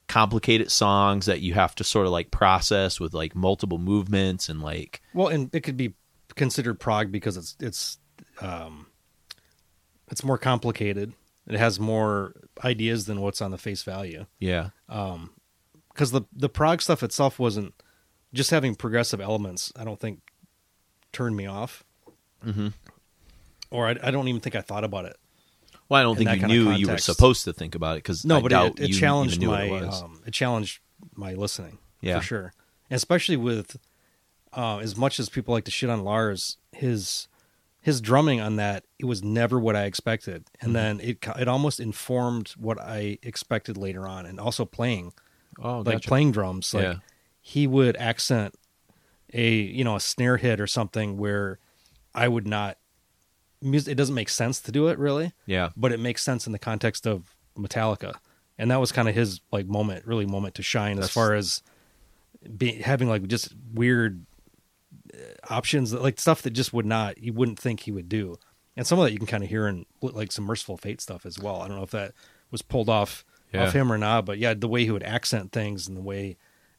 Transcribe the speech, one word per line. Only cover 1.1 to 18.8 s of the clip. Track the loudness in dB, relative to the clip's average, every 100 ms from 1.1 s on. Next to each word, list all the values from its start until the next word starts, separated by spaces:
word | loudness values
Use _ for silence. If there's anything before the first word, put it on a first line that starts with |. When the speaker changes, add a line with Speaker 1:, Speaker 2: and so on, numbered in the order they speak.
| 4 2
Speaker 1:
that | 0
you | 2
have | 2 2 0
to |
sorta, | 0 2 2
like, | 2 -2
process | 2 6 6 4 2 2 -2
with, | -4
like, | -4 -4 0
multiple | 2 2 0 -2
movements | 2 2 2 2 2 -2 -4
and, | -6
like, | -6 -6 -8 -16 _
Speaker 2:
Well, | 0 0
and | 0 -2
it | -4
could | -4 -4
be | -4 -6 _ _ _
considered | 0 0 2 -2 -2
prog | 0 2 0
because | -2 -4 -6
it's, | -10 -10
it's, | -8 -6 -8 -10 _ _ -20 -12
um, | -10 -8 -12 -16 -20 _ _ _ -20 -20 _ _ _ _ _ _ -14
it's | -6
more | -2 0
complicated. | 2 2 0 -2 -2 -4 -6 -10 _ _ -6
It | 2
has | 2 2
more | 0 2 2 0 -2 -10 -20 -6
ideas | -2 0 0 -2
than | -4 -4
what's | -4 -4
on | -6
the | -6
face | -8 -8
value. | -8 -10 -10 -12 -16 -6
Speaker 1:
Yeah. | -2 0 -2 -10 -12
Speaker 2:
Um, | -8 -6 -8 -14 _ _ _ _ _ _
'cause | -2 0
the, | 0 -2
the | -4 -4
prog | 2 2 4
stuff | 2 0
itself | 0 2 2 2
wasn't, | 0 0 -6 -12 _ _ _ _ _
just | -2 2
having | 2 2
progressive | -2